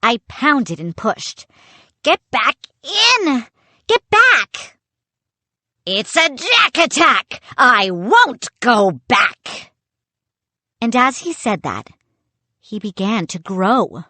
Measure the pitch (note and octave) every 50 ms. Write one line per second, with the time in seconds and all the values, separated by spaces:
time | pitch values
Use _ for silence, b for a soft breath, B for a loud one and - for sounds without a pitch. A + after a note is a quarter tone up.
0 | - A3 A#3+ A#3 _ _ - - - C#4+ D4+ C#4 A#3+ E3+ E3+ - F3 E3+ E3 -
1 | - A3 F#3+ - - - - _ - b b b b b b b b b b b
2 | _ - E4 G4 _ _ - B3 G#3+ B3 D4 _ _ - _ _ _ C#4 G4 G#4
3 | A4 A#4 B4 A#4+ G#4 E4 C#4 B3+ A3 - _ _ _ _ _ _ _ _ A4 A#4
4 | _ _ - - A#4+ B4+ A#4+ C#4+ G#3 - _ - - - _ _ _ _ _ _
5 | _ _ _ _ _ _ _ _ _ _ _ _ _ _ _ _ _ - F#3 G3
6 | G#3+ - - D#4 D#4+ E4 C#4 B3 - F4 B4 A#4+ A4+ G4 - - E4+ C#4+ - -
7 | E4 D#4+ B3+ G3 - _ - - B B B B - B3+ B3 G#3+ G3+ F#3+ F#3 F3
8 | F3 G3+ B3+ A4+ B4 G#4 B3+ - - - _ _ - A#3 A#3+ G#3+ G3+ G3 E3+ B2+
9 | _ _ B3 - - - - _ _ - - - - - _ _ _ _ _ _
10 | _ _ _ _ _ _ _ _ _ _ _ _ _ _ _ _ - A#3 A3+ B3
11 | B3 C4 C4 - - F4 E4 - - B3 G#3+ F3+ - - G2+ F#2+ - - - _
12 | _ _ _ _ _ _ _ _ _ _ _ _ _ - - G#3+ F#3 G#3+ F#3 -
13 | F#3+ G3 A3 A3+ F3 D#3+ - F3 D#3+ - F#3+ F#3 F#3 F#3+ A#3 C4 A3 - - A2+
14 | E3+ _